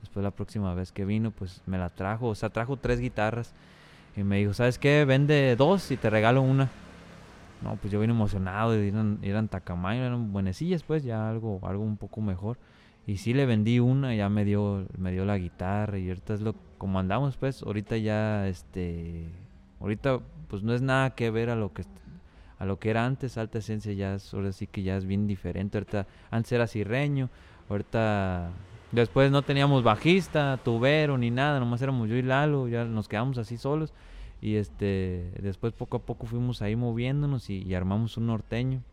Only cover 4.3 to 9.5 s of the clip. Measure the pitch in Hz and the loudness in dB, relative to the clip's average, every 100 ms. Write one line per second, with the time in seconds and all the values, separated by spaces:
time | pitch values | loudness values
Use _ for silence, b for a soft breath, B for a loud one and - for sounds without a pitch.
4.3 | 98 202 101 123 120 143 147 143 131 143 | 2 2 4 2 4 4 6 6 6 6
5.3 | 151 135 117 139 190 - 127 113 107 110 | 6 6 6 6 4 2 0 2 4 6
6.3 | 127 131 135 131 - - - - - - | 6 4 4 2 -2 -20 -20 -20 -20 -20
7.3 | - - - 110 107 104 104 110 117 107 | -20 -20 -12 -8 -6 -2 0 2 2 2
8.3 | 98 92 98 113 110 101 104 110 104 101 | 0 -2 0 2 2 2 0 0 -2 -2
9.3 | 101 110 | -2 -2